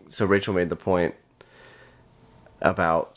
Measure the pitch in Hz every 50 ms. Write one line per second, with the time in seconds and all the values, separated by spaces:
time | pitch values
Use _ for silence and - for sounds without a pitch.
0 | - - - - 110 95 98 98 98 - 98 90 87 80 87 - - 98 92 90
1 | 87 76 - - _ _ _ - - _ - - - - - - - - - -
2 | - _ _ _ - - - - - - - - - - 92 - 87 82 80 82
3 | - - -